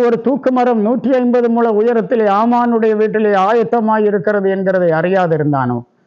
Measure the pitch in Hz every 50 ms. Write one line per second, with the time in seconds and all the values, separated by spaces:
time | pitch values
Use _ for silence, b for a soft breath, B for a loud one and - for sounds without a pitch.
0 | 240 240 233 226 226 233 285 262 - 262 254 254 247 247 240 226 202 214 254 233
1 | - 240 277 254 247 240 240 247 240 233 233 233 233 233 220 208 220 240 240 226
2 | 196 175 269 226 220 202 196 202 226 233 240 240 240 240 233 226 220 220 220 214
3 | 220 214 180 220 220 208 202 190 190 202 233 233 220 233 233 240 220 220 220 220
4 | 214 208 202 202 156 214 208 202 190 190 190 190 190 190 185 185 180 170 160 160
5 | 170 180 190 190 180 165 160 151 151 151 147 139 131 123 123 117 117 _ _ _
6 | _